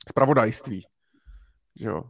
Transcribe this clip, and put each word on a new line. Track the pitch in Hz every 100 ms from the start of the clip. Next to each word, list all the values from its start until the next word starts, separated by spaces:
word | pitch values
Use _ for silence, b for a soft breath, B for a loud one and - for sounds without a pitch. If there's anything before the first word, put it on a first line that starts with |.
| -
zpravodajství. | - 135 139 113 - - 95 - _ _ _ - - - _ _ _
Že | 113
jo. | 85 123